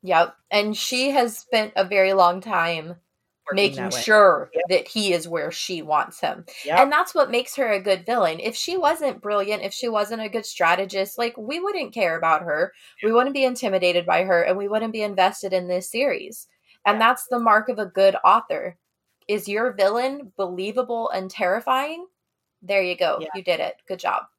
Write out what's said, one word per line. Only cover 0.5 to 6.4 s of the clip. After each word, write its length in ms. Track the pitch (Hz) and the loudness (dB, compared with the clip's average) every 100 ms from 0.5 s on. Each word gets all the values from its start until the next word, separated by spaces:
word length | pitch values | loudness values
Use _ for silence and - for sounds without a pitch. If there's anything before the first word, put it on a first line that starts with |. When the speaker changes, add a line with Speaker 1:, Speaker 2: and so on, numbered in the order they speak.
Speaker 1:
And 260 | 208 208 214 | 0 0 -4
she 340 | - 254 269 | -4 -2 2
has 280 | 277 240 220 | 2 0 -2
spent 340 | - 233 214 - | -2 -2 0 -2
a 80 | |
very 280 | 185 202 190 | 0 2 4
long 280 | 196 175 180 | 6 4 2
time 560 | 220 185 170 165 156 175 _ _ _ _ - | -4 -2 -2 -4 -8 -16 _ _ _ _ -4
Speaker 2:
Working 100 | 190 | 0
Speaker 1:
making 200 | 196 135 | 0 0
Speaker 2:
that 80 | 123 | -6
way. 60 | - | -6
Speaker 1:
sure 480 | - 214 196 151 131 | 4 8 8 6 -2
Speaker 2:
Yep. 100 | 160 175 | -4 0
Speaker 1:
that 200 | 180 - | 0 0
he 240 | 226 202 | -4 0
is 140 | 175 165 | 0 -2
where 220 | 165 151 | -6 -6
she 300 | 165 - 175 | -8 -8 -8
wants 380 | 156 151 - - | -2 -2 -2 -4
him. 240 | 160 156 | -6 -6